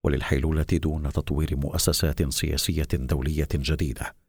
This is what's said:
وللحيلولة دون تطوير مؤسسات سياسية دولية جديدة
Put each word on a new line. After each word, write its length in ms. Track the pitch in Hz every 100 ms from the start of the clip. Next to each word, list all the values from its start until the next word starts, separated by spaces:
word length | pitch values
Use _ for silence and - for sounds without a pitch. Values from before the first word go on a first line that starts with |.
وللحيلولة 600 | - 67 - 69 78 78 76
دون 380 | 82 78 78 73
تطوير 460 | 76 - 71 80 69
مؤسسات 760 | 71 82 - 76 80 - 71
سياسية 540 | - 73 71 - 78 76
دولية 560 | 71 64 71 65 76 71
جديدة 600 | 71 69 76 73 - - -